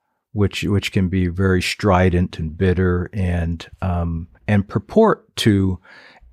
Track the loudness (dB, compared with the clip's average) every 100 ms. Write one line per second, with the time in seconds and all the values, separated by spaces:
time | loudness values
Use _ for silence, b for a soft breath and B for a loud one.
0 | _ _ _ -2 -2 -2 -2 -2 0 -2
1 | 0 0 0 0 0 2 -2 -2 2 4
2 | 4 2 -2 -4 -10 -2 0 2 0 -2
3 | -4 -4 -2 -2 -4 -6 -10 -8 -4 -4
4 | -4 -6 -8 _ 0 0 0 -6 0 2
5 | 4 2 _ -2 2 2 2 -4 B B
6 | B B -12